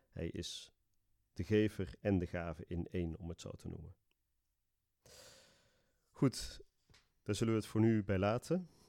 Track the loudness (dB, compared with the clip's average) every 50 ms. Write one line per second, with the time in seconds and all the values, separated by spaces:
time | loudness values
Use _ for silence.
0 | _ _ -10 -8 -6 -6 -6 -6 -8 -8 -10 -12 -14 -18 _ _ _ _ _ _
1 | _ _ _ _ _ _ _ -8 0 4 4 4 4 4 0 -4 -6 -8 -8 -4
2 | 2 2 4 4 2 0 -4 -4 -4 -6 -6 -8 -8 -6 -6 -6 -4 -4 -2 -2
3 | -2 -2 -4 -6 -8 -10 -10 -10 -10 -12 -12 -10 -10 -10 -10 -10 -12 -14 -16 -20
4 | _ _ _ _ _ _ _ _ _ _ _ _ _ _ _ _ _ _ _ _
5 | _ -20 -20 -20 -20 -20 -20 -20 -20 -20 _ _ _ _ _ _ _ _ _ _
6 | _ _ _ 2 2 2 2 0 -6 -10 -10 -14 -18 -20 _ _ _ _ -20 -20
7 | _ _ _ _ _ -4 0 0 2 2 2 2 0 2 4 6 6 6 6 4
8 | 2 2 2 2 4 2 2 0 0 -2 -2 -2 -2 -6 -12 -20 -18